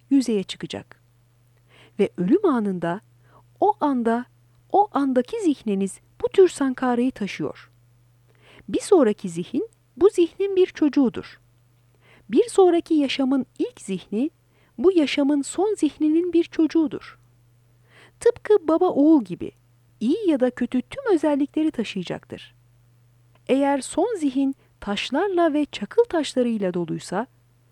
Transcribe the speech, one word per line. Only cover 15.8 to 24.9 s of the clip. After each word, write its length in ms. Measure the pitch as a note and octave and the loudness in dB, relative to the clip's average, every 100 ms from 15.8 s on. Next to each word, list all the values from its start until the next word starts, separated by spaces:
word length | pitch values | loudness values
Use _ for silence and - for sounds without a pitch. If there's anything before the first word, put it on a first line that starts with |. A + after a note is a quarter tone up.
| D4+ - D4+ D#4+ F4+ | -4 0 0 0 2
bir 120 | E4+ | 0
çocuğudur. 760 | E4 - D#4 E4 D4+ - - - _ _ _ _ _ _ _ _ - _ | 0 0 0 2 0 -4 -14 -20 _ _ _ _ _ _ _ _ -20 _
Tıpkı 480 | A#4 A#4+ - G4+ D#4 | -2 -2 2 2 2
baba 200 | E4 F4+ | 2 2
oğul 360 | C4 D4 D#4 | 4 4 4
gibi, 280 | F#3 F3 - - _ _ _ _ | 2 -8 -10 -14 _ _ _ _
iyi 300 | G#3+ G#4 G4 | -2 0 0
ya 100 | C4+ | 2
da 100 | B3+ | 0
kötü 320 | - A#3+ B3+ | -2 -4 -4
tüm 320 | - C5+ B4+ | -6 -8 0
özellikleri 560 | E4+ D#4 C#4+ C#4+ D#4 D#4 | 0 2 0 -2 -2 -2
taşıyacaktır. 840 | - G3+ F#3+ E3+ D3+ - - - _ _ _ _ _ _ _ _ _ - | -2 -6 -6 -8 -10 -12 -18 -18 _ _ _ _ _ _ _ _ _ -2
Eğer 320 | C4+ C#4 C#4 | 0 0 -2
son 360 | - - A4 G4+ | -4 -4 -2 -2
zihin 360 | C#4+ C4 C4+ - _ _ | -2 -2 -2 -4 _ _
taşlarla 720 | G3+ | -8